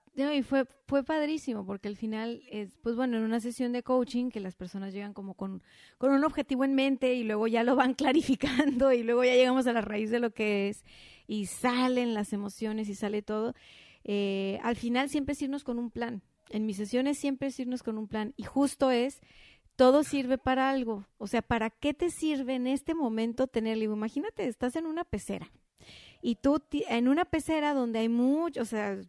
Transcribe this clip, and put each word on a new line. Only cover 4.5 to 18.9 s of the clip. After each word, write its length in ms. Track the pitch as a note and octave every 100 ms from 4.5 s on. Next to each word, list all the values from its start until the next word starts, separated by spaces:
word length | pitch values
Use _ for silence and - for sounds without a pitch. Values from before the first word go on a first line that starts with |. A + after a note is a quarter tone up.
| -
personas 360 | F3+ G3 G3
llegan 220 | G3 G3+
como 200 | G3+ G3
con, 280 | - G3 F#3+ - - - -
con 140 | C4
un 140 | C#4
objetivo 400 | D4+ D#4 - B3+
en 100 | C4+
mente 400 | C4+ C4+ C4 B3+
y 80 | B3
luego 240 | A3 G#3+ A3+
ya 160 | A3+
lo 140 | A#3+ C4
van 180 | B3+
<laughs> 400 | B3+ C#4+ D4+ -
clarificando 580 | C4 C#4 B3+ C#4+ B3 C4+
y 120 | B3
luego 180 | A3+ A#3+
ya 120 | B3+
llegamos 340 | B3 B3+ C4 B3
a 40 |
la 80 | A#3
raíz 300 | G#3 G#3+ A3
de 80 | A#3
lo 140 | A#3
que 360 | - G#3+ G3+ G3+
es 140 | G#3+ - - - - -
y 180 | G#3+ F#3
salen 680 | - B3 B3 B3+ B3 A#3+
las 180 | G#3+ G#3
emociones 560 | G3+ G3+ - A3 A3 G#3
y 80 | G3+
sale 260 | G#3 G#3
todo. 320 | G3+ G#3+ A#3 - - - - _
Eh, 560 | - G3+ G3+ G3 G3 G3
al 100 | A#3
final 340 | A#3 A#3+ B3 C#4
siempre 260 | D4+ C#4
es 80 | C#4+
irnos 200 | C4+ C#4+
con 160 | - A#3+
un 120 | A#3+
plan. 320 | A#3+ A#3 G3+ - _ -
En 160 | G#3+ G#3+
mis 120 | F#3+
sesiones 400 | G#3 B3 C#4 C#4+
siempre 300 | C#4 C4 C#4
es 120 | C4
irnos 240 | B3 B3
con 120 | - A3
un 120 | G#3
plan 260 | A3 G#3+ -
y 60 |
justo 480 | F#3+ C4+ C#4 - C4